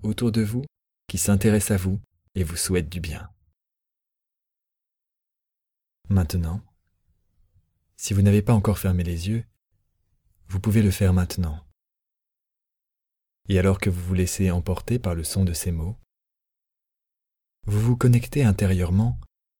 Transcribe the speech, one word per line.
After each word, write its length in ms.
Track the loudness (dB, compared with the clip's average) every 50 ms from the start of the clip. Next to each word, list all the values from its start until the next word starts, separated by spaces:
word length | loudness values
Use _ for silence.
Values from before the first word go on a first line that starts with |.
| -6
autour 280 | -6 -4 -2 -2 -2
de 100 | 0 0
vous 220 | -2 -2 -4 -6 -8 -10 _ _ _ _ _ _ _ -10
qui 100 | -8 -4
s'intéressent 540 | 0 2 2 4 4 4 2 2 2 0
à 120 | -2 0 0
vous 160 | -2 -4 -4 -8 _ _ _ _ _ _
et 80 | -4 -4
vous 120 | -4 -4
souhaitent 340 | -6 -4 -2 0 -2 -2 -4
du 100 | -8 -8
bien. 300 | -8 -8 -10 -10 -12 -18 -20 _ _ _ _ _ _ _ _ _ _ _ _ _ _ _ _ _ _ _ _ _ _ _ _ _ _ _ _ _ _ _ _ _ _ _ _ _ _ _ _ _ _ _ _ _ _ _ _ _ _ _ _ _ _ 0
Maintenant, 520 | 2 2 2 2 -2 -4 -2 -2 -6 -8 -10 _ _ _ _ _ _ _ _ _ _ _ _ _ _ _ _ _ _ _ _ _ _ _ _ _ _ _
si 160 | -8 -2 2
vous 80 | 4
n'avez 200 | 4 6 6 4
pas 120 | 4 4 2
encore 260 | 2 4 0 -2 0
fermé 240 | 0 0 0 0 0
les 260 | -2 -4 -4 -4 -4
yeux, 140 | -4 -4 -6 _ _ _ _ _ _ _ _ _ _ _ _ _ _ _ _ _ _ _ _ _
vous 120 | -8 -4
pouvez 220 | -2 0 2 4
le 100 | 2 2
faire 220 | 2 2 2 2 4
maintenant. 520 | 2 0 0 -2 -4 -4 -4 -6 -10 -14 _ _ _ _ _ _ _ _ _ _ _ _ _ _ _ _ _ _ _ _ _ _ _ _ _ _ _ _ _ _ _ _ _ _ _ _ -2
Et 100 | 0 2
alors 200 | 4 2 2 2
que 100 | 0 -2
vous 120 | -2 -2
vous 120 | -4 -4 0
laissez 380 | 0 0 -2 -2 0 0 0
emporter 480 | 0 0 -2 -2 -4 -4 -4 -4 -4 -4
par 160 | -2 -4 -4
le 80 | -4 -6
son 200 | -4 -2 0 0
de 100 | 0 0
ces 180 | -4 -4 -4
mots, 260 | -4 -4 -4 -6 -8 -10 _ _ _ _ _ _ _ _ _ _ _ _ _ _ _ _ _ _ _ _ _ _ _ _ _ _ _ _ _ _ _ _ _
vous 140 | -2 -2 0
vous 180 | 2 2 2 4
connectez 460 | 4 4 4 4 2 0 -2 2 2
intérieurement 760 | 2 4 2 2 2 2 2 0 2 2 2 2 0 -2 -6 -10 -16 _ _ _ _ _ _